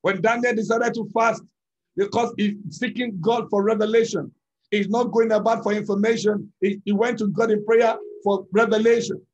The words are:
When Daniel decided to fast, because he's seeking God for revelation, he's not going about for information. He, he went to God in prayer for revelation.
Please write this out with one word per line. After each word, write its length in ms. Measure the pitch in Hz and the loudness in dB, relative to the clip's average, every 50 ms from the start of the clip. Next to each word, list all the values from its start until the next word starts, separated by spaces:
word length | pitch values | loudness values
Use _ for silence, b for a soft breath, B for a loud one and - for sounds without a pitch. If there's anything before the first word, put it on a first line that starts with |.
When 200 | - 180 196 180 | 0 -2 -2 0
Daniel 320 | 165 220 233 240 240 247 226 | 0 0 0 2 0 0 0
decided 400 | 220 214 - 220 233 247 233 233 | 0 0 0 0 0 0 -2 -2
to 140 | 233 214 - - | -4 -8 -4 0
fast, 280 | 226 226 233 220 - - _ _ _ _ _ _ _ _ _ _ | 2 2 2 0 -2 -10 _ _ _ _ _ _ _ _ _ _
because 380 | 170 202 202 - 233 240 208 - | -2 -2 0 0 -2 -2 -2 -2
he's 200 | - 208 202 208 - - - | -2 -2 -2 -2 -4 -12 -14
seeking 480 | - - 247 233 - 226 247 240 202 180 | -8 -6 -6 -6 -4 -4 -4 -4 -4 -2
God 280 | 156 214 240 240 214 - | 0 0 0 0 -2 -2
for 140 | - 202 196 | 0 0 2
revelation, 680 | 214 226 202 214 208 220 233 - - - 170 135 - _ _ _ _ _ _ _ _ | 2 2 0 0 2 2 2 2 2 -2 -6 -6 -8 _ _ _ _ _ _ _ _
he's 180 | - 208 196 196 | -2 -2 0 0
not 160 | 214 240 247 | 0 0 0
going 260 | 240 - 226 226 226 | 0 2 2 2 4
about 320 | 220 208 190 220 226 - - | 2 2 2 0 0 0 0
for 80 | 202 | -2
information. 800 | 208 214 - - 196 196 208 226 226 220 - 208 208 202 165 - _ _ | -2 -2 -2 -2 0 0 2 2 0 2 0 0 -2 -2 -6 -10 _ _
He, 220 | 185 208 196 - - | -2 -2 -2 -2 -2
he 80 | 202 | -2
went 280 | 208 196 226 247 240 226 | 0 2 2 0 0 -2
to 80 | 220 202 | -2 -2
God 200 | 160 202 226 226 | 0 0 0 2
in 140 | 214 208 208 | 0 0 2
prayer 320 | 214 226 233 233 220 - - - - - - - | 2 4 4 4 4 0 -2 -8 -16 -18 -4 -2
for 200 | 202 202 190 190 _ | -2 -2 -2 -4 _
revelation. 720 | 180 214 233 202 220 214 220 233 233 233 - - 185 - - _ | 2 2 2 4 2 2 4 4 4 4 2 -4 -8 -10 -10 _